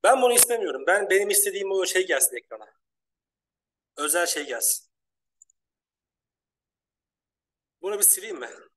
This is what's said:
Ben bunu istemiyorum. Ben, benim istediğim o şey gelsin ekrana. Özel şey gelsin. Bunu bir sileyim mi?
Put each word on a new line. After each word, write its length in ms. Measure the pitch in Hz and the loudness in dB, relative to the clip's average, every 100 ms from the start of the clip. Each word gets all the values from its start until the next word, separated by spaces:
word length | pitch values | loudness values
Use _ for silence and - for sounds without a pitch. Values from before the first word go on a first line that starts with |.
Ben 180 | 208 262 | 4 4
bunu 100 | 247 | 6
istemiyorum. 520 | 240 - 233 185 135 - | 4 2 0 -4 -2 2
Ben, 240 | 202 196 | 2 4
benim 200 | 190 202 | 2 2
istediğim 420 | 196 202 190 196 | 0 0 -4 -4
o 140 | 190 180 | -2 0
şey 200 | 185 185 | -2 0
gelsin 300 | 143 - 120 | 0 0 -4
ekrana. 440 | _ 110 107 _ _ _ _ _ _ _ _ _ _ _ _ - | _ -20 -20 _ _ _ _ _ _ _ _ _ _ _ _ -8
Özel 300 | 151 170 175 | -2 0 0
şey 200 | 156 139 | -4 -6
gelsin. 440 | 117 - - _ _ _ _ _ _ _ _ _ _ _ _ _ _ _ _ _ _ _ _ _ _ _ _ _ _ _ _ _ _ | -4 -2 -4 _ _ _ _ _ _ _ _ _ _ _ _ _ _ _ _ _ _ _ _ _ _ _ _ _ _ _ _ _ _
Bunu 160 | 185 208 | -8 0
bir 40 | |
sileyim 360 | 202 - 220 165 | 0 0 -4 -12
mi? 120 | 117 - - | -12 -16 -20